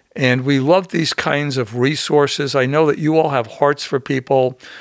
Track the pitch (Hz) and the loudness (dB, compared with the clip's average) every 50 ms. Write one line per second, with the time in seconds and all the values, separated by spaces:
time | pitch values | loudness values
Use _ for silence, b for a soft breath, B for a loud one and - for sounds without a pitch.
0 | B B _ 226 139 127 123 131 127 139 143 135 131 143 175 190 185 180 - 170 | B B _ -2 0 0 0 0 0 0 0 2 2 2 2 2 2 -2 -4 -2
1 | 160 - - - - 160 143 143 147 143 131 131 120 101 113 120 123 139 156 143 | -2 -2 -4 -4 -2 -2 -2 -2 -2 -2 -4 -4 -4 -4 -2 0 0 0 0 -2
2 | - - 156 147 143 135 - - 147 135 143 139 127 131 143 156 160 151 139 - | -2 0 2 2 2 2 0 -4 -4 -2 0 0 0 2 2 2 2 2 2 0
3 | 156 151 156 160 160 156 139 127 117 - - - 147 143 147 - - - - 135 | 0 2 2 2 2 2 0 -2 -2 -4 -2 0 2 2 2 0 -4 -4 -4 -4
4 | - - 143 131 127 - 143 135 131 127 131 B B B B B | -4 -4 -4 -6 -2 0 2 2 2 0 -2 B B B B B